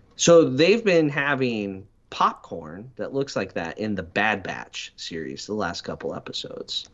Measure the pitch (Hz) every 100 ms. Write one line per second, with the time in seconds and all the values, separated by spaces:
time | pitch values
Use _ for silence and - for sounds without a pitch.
0 | _ - - 170 139 127 175 226 214 170
1 | 151 147 143 135 127 110 101 95 - _
2 | _ - 190 - - 90 80 87 127 -
3 | 98 135 139 123 95 98 82 - 107 95
4 | 82 101 107 101 90 64 - - - -
5 | - 82 69 67 - 107 87 85 - 80
6 | 78 - - - - - - - -